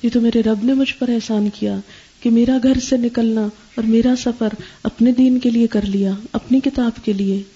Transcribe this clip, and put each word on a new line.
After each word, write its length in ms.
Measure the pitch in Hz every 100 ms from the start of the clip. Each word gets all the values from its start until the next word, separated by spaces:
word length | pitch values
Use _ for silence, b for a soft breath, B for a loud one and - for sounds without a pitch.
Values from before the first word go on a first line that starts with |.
یہ 60 | 240
تو 80 | 240
میرے 200 | 233 233
رب 240 | 214 214
نے 100 | 226
مجھ 200 | 269 269 -
پر 100 | 247
احسان 420 | 233 - 220 208
کیا 260 | 208 208 196 202 B B _
کہ 100 | 240
میرا 260 | 226 240 262
گھر 160 | 247 254
سے 180 | - 262
نکلنا 440 | 240 240 226 220 214 214 B
اور 80 | -
میرا 320 | 220 226 240 254
سفر 300 | 254 233 220 214 B B
اپنے 300 | - - 233
دین 260 | 247 262 254
کے 120 | 247
لیے 160 | 233 226
کر 160 | 214
لیا، 300 | 202 196 196 196 226
اپنی 280 | 233 - 262
کتاب 440 | 269 269 240 233
کے 80 | -
لیے 300 | 196 196 196 196